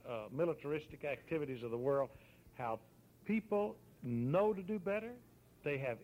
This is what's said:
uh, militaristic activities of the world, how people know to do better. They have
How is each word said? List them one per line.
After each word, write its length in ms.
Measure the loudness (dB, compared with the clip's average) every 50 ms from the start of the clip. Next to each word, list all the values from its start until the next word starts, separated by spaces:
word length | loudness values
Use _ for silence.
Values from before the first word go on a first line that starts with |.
| -8 -6
uh, 160 | -4 -4 -4 -4 0
militaristic 720 | 0 2 2 2 0 -2 -2 -2 -2 -4 -6 -12 -6 -4
activities 580 | -4 -4 -4 -4 -2 -2 0 0 -2 -4 -4 -4
of 80 | -2
the 80 | -2 0
world, 320 | 2 4 4 4 4 0 -2 -12 -20 -20 -20 -20 -20 -18 -10 -6
how 220 | -2 -2 -2 -4 -6 -12 -20 -20 -20 -20 -20 -12 -2
people 500 | 0 0 0 0 2 2 2 2 0 -2 -8 -14 -20 -18 -10 -4
know 520 | -2 0 2 2 4 4 6 6 4 4
to 80 | 0 -2
do 160 | -4 -4 -2
better. 340 | 0 -2 -2 -2 -2 -6 -12 -12 -16 -20 -20 -20 -20 -20 -16 -8 -4
They 140 | -2 -2 0
have 200 | 0 -2 -4 -4